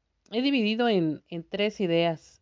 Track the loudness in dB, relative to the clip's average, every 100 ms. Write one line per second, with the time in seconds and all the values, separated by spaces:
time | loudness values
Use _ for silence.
0 | _ _ _ -2 0 2 0 2 2 2
1 | 2 -2 -8 -12 -8 -2 -2 -2 0 2
2 | 2 -2 -10 _